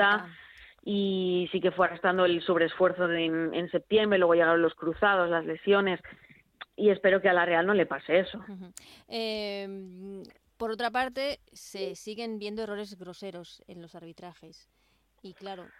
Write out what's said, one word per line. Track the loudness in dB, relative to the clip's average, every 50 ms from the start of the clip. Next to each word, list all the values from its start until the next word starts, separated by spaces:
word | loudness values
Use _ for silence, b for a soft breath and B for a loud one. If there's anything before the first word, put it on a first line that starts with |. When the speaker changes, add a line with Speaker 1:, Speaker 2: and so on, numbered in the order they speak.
| 4 4
Speaker 1:
corta. | 2 0 -2 -10 -16 B B B B B B B B B _
Speaker 2:
y | -4 -2 0 0 0 -2 -2 0 0 0 0 -2 -2
sí | -2 0
que | 0 0
fue | 2 2 0
arrastrando | 0 0 0 0 0 2 4 4
el | 4 2 0 0
sobreesfuerzo | 0 2 2 2 0 2 2 2 2 2 0 0 0
de | 0 0 0
en, | 0 0 -2 -2 -2 -2
en | -4 -4 -2
septiembre, | -4 -6 -2 _ 2 2 4 4 4 4
luego | 6 6 6
llegaron | 6 6 6 4 4
los | 4 2 0
cruzados, | -2 -6 -6 -2 2 2 2 4 2 2 0
las | 0 -2 -2
lesiones, | -4 -8 -4 2 2 4 4 4 0 -2 -4 B B B B B B B B B _ _ _ -20 -16 _
y | 2 4 4
espero | 4 4 4 4 4 4
que | 4
a | 4 4
la | 4 4
Real | 4 2 2 2
no | 4 2
le | 2 2
pase | 0 -2 -8 -2 2 2 2
eso. | 2 0 -6
Speaker 1:
Ujú. | -12 -14 -14 -14 -14 -16 -18 -20 B B B B B B _ -8 -6 -6 -6 -6
Em, | -6 -6 -6 -6 -8 -8 -10 -12 -12 -14 -16 -16 -16 -14 -14 -14 -14 -16 -18 _ _ _ _ _
por | -8 -6 -6
otra | 2 2 2 2
parte, | 4 0 -2 0 -2 -4 -4 -4 -4 -6 _ _
se | _ -20 -20 -14 -8 -6 -6 -6 -6
siguen | -8 -10 -10 -8 -8 -6 -6 -6 -6
viendo | -8 -8 -6 -6 -6
errores | -6 -6 -8 -8 -12 -14
groseros | -16 -16 -16 -14 -12 -12 -12 -12 -12 -16 -18 -20 -20 -20
en | -20 -18 -18
los | -18 -18 -18
arbitrajes. | -18 -18 -18 -18 -18 -20 -20 -20 _ -20 -20 -20 -20 _ _ _ _ _ _ _ _ _ _ _ _
Y | -20 -20 -18
claro, | -14 -14 -12 -12 -12 -16 -20 -20